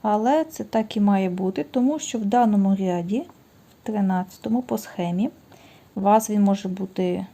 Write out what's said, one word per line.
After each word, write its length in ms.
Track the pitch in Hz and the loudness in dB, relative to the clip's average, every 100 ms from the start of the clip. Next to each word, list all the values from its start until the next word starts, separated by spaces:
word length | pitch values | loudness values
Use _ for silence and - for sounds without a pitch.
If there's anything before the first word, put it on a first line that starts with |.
Але 420 | 220 214 226 311 | 0 0 2 2
це 200 | 320 - | 0 -8
так 320 | 214 226 220 214 | -4 -4 -2 0
і 40 | |
має 300 | 202 196 190 | 2 4 0
бути, 340 | 180 185 190 294 | -2 -2 -4 -4
тому 280 | 262 254 302 | 0 0 0
що 200 | - 226 | -6 -4
в 60 | |
даному 520 | 202 240 233 202 196 196 | 0 2 4 4 2 2
ряді, 440 | 190 175 170 226 | 0 -2 -2 -4
в 640 | 339 - _ _ _ _ - | -6 -18 _ _ _ _ -6
тринадцятому 760 | 214 196 185 185 - 220 233 | -2 0 0 -4 -8 -4 -4
по 160 | 247 226 | -2 -8
схемі, 520 | - - 175 175 262 - _ - - - _ | -6 -6 -4 -2 -2 -6 _ -20 -20 -20 _
у 60 | - | -2
вас 300 | 196 214 220 | 4 4 2
він 120 | 208 | 2
може 260 | 202 196 190 | 4 2 -2
бути 580 | 185 190 - 180 180 190 | -6 -8 -2 -2 -2 -8